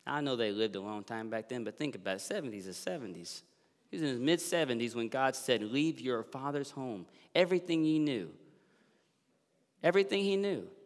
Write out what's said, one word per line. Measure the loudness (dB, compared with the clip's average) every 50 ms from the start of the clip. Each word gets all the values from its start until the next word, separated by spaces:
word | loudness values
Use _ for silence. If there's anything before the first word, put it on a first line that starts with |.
| -8
I | -4 -4 -2
know | 0 0 0
they | 0 0 0
lived | 2 2 0 0 0
a | -4
long | -6 -6 -6 -8 -8
time | -8 -8 -6 -6 -4
back | -6 -6 -6 -6
then, | -6 -6 -6
but | -6 -6 -4
think | -4 -4 -4
about | -4 -2 -2 -2 -2
it. |
Seventies | -2 -4 -4 -4 -4 -6 -6 -8 -8 -8
is | -8
seventies. | -6 -4 -4 -4 -4 -6 -8 -10 -10 -12 -12 -12 -14 -16 _ _ _ _ _ _ _ _ _
He | -6
was | -2 0
in | 0
his | 0 2
mid-seventies | 2 2 2 2 2 0 2 2 2 2 0 0 0 -2 -2
when | -2 -4 -2
God | 0 2 2 2 2
said, | 0 2 2 2 4 2
"Leave | 0 0 2 2 2 0 -2
your | -2 -2 -2 -2 -2
father's | -4 -8 -6 -4 -2 -2 -2 -4 -4
home." | -6 -8 -6 -6 -6 -8 -8 -12 -16 -20 -8 0 4
Everything | 4 6 6 4 2 2 2 2 2 4
he | 4 4 4
knew. | 2 2 0 -2 -4 -6 -10 -16 -20 -20 -20 _ _ _ _ _ _ _ _ _ _ _ _ _ _ _ _ _ _ _ _ _ _ _ _ _
Everything | 2 4 6 6 6 4 2 2 2
he | 2 2
knew. | 2 2 0 -2 -2 -6 -8 -14 -20 -20